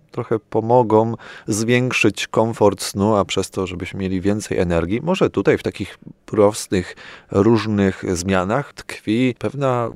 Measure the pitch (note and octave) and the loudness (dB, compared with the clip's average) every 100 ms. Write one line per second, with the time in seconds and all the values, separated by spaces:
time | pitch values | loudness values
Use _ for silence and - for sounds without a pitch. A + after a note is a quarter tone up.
0 | _ - A#2 A2+ - A2+ A2+ B2 A2 A2 | _ -8 -4 -4 -2 -2 2 4 6 4
1 | A2+ A2+ - - - G#2+ A2+ B2 B2+ - | 2 -2 -12 -12 -6 -2 2 2 2 2
2 | A2 - - - A2+ G#2+ G#2 F#2+ - G2+ | 0 0 -4 0 0 4 2 2 -4 0
3 | G#2 G#2 F#2 G2 F#2+ F#2+ F2+ F2+ F#2 G2 | 2 2 2 -2 -4 -4 -6 -6 -10 -6
4 | F#2+ F#2 G2 G#2 - - F2 E2+ E2+ A#2 | -4 -2 0 -2 -2 -2 0 0 0 -2
5 | D#3+ F#3+ D3 G2+ B2 A2+ - - G2+ - | -2 0 0 0 0 0 -2 -8 -12 -12
6 | - - - G#2 G2+ G#2+ - G2 F2 - | -20 -20 -6 4 4 2 -4 -4 -4 -10
7 | - - - G2 G#2 A2+ A2 G#2 F#2+ - | -20 -20 -4 2 4 4 2 2 2 0
8 | G#2 F2 F#2 F#2+ F#2 B2+ - - - - | -4 -4 0 0 0 -2 -4 -12 -18 -10
9 | - A2+ B2+ A2+ G#2+ C3+ C3+ B2 A#2 | -4 0 0 -2 -6 -4 -2 -2 -4